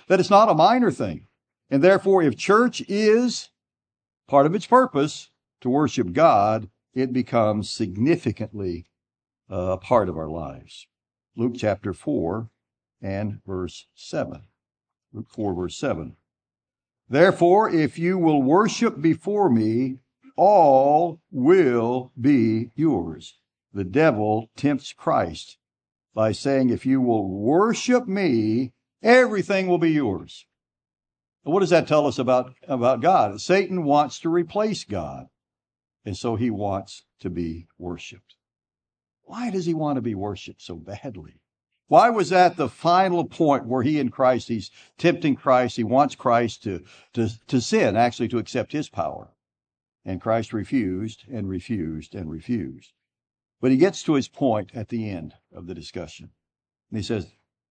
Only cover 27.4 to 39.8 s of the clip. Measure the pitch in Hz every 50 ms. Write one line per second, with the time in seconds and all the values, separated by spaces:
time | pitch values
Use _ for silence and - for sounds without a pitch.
27.4 | 104 117 147 175 208 233 226 - - - 247 247 247 214 190 202 196 165 127 113
28.4 | 107 107 110 123 131 120 - _ _ _ _ _ - 220 240 254 254 226 214 202
29.4 | 170 - 202 190 190 185 175 175 165 165 156 151 139 110 95 82 71 - - -
30.4 | - _ _ _ _ _ _ _ _ _ _ _ _ _ _ _ _ _ _ _
31.4 | _ 143 156 202 196 160 175 160 147 - 156 151 147 143 123 - 135 127 127 127
32.4 | 123 131 127 _ - - 143 123 120 123 131 117 117 165 190 165 120 101 98 107
33.4 | - - 175 196 202 - 185 180 160 143 143 147 147 139 - - - 170 165 175
34.4 | 170 160 - 202 214 226 202 - - - 104 92 80 71 67 65 65 - _ _
35.4 | _ _ _ _ _ _ _ _ _ _ _ _ _ 107 95 - - 120 117 104
36.4 | 120 120 107 98 104 101 98 98 98 - - - _ _ _ _ - 95 87 85
37.4 | 85 82 80 82 85 _ _ _ 87 87 87 78 - - - - _ _ _ _
38.4 | _ _ _ _ _ _ _ _ _ _ _ _ _ _ _ _ _ _ 180 220
39.4 | 247 233 190 190 170 170 165 160